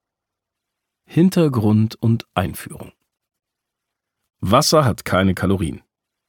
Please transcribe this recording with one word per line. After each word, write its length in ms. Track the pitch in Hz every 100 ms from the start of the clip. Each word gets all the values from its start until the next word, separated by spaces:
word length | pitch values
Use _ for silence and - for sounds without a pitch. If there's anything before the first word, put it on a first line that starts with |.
| _ _ _ _ _ _ _ _ _ _
Hintergrund 920 | _ 151 185 185 160 123 104 107 110 -
und 300 | 117 113 -
Einführung. 600 | - 95 - - - - - _ _ _ _ _ _ _ _ _ _ _ _ _ _
Wasser 440 | 90 120 151 160
hat 200 | 135 -
keine 300 | - 90 95
Kalorien. 480 | 92 92 95 82 55 - _ _ _